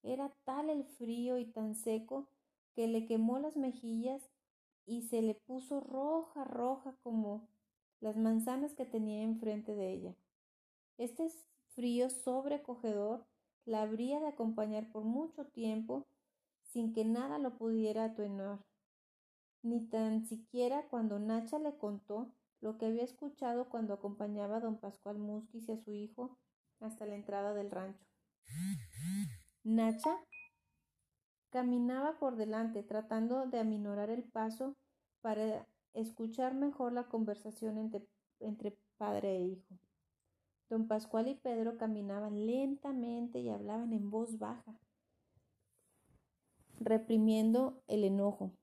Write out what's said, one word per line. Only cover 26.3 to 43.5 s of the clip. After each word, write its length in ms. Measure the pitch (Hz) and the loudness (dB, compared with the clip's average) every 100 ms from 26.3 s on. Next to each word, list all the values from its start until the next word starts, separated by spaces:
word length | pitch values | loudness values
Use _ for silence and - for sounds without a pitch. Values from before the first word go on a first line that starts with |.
| 262 _ _ _ _ | -10 _ _ _ _
hasta 260 | 220 220 208 | -10 -8 -8
la 80 | |
entrada 400 | 202 202 202 202 | -6 -4 -2 0
del 160 | 208 202 | 0 -2
rancho. 340 | 196 190 196 _ _ _ _ - 139 185 175 98 87 160 196 180 104 - _ | -4 -6 -10 _ _ _ _ -10 -4 -2 -2 -6 -8 -4 -2 -2 -6 -18 _
Nacha 540 | 220 220 226 226 302 349 - - - _ _ _ _ _ _ _ _ _ _ | 2 4 4 2 0 0 -6 -20 -20 _ _ _ _ _ _ _ _ _ _
caminaba 680 | 254 247 247 240 254 285 320 | -2 2 2 2 2 0 0
por 180 | 277 233 | -2 0
delante, 460 | 214 220 226 226 | -2 0 0 -2
tratando 640 | 214 214 220 220 233 254 262 | -4 -4 -2 0 2 2 0
de 120 | 247 | 0
aminorar 520 | 220 214 208 202 208 | 0 0 0 -2 -2
el 140 | 233 | -2
paso 500 | 233 226 220 226 262 277 _ _ _ _ | -4 -2 -2 -2 -6 -6 _ _ _ _
para 440 | 226 214 220 214 - _ _ | -2 0 0 -2 -6 _ _
escuchar 600 | - 226 - 226 226 254 | -6 -6 -4 -6 0 0
mejor 380 | 262 285 285 247 | 2 0 2 0
la 160 | 240 240 | 0 -2
conversación 680 | 233 220 208 214 214 220 214 | 0 0 -2 -6 -6 -4 -2
entre, 280 | 220 208 208 _ _ _ | -2 -4 -8 _ _ _
entre 380 | 214 214 214 208 _ _ | -8 -4 -6 -8 _ _
padre 380 | 208 202 202 190 | 0 2 2 2
e 40 | |
hijo. 360 | 180 185 - 185 _ _ _ _ _ _ _ _ _ | 0 -2 -12 -20 _ _ _ _ _ _ _ _ _
Don 160 | 226 226 | 0 2
Pascual 420 | 214 220 226 240 | 2 2 0 0
y 60 | |
Pedro 440 | 277 262 233 226 233 | -2 -2 0 0 0
caminaban 680 | 220 214 202 202 214 208 220 | -2 0 -2 -4 -2 0 2
lentamente 920 | 254 269 277 285 262 240 233 240 240 | 2 2 0 -2 -2 -2 -2 -4 -2
y 100 | |
hablaban 440 | 247 | -2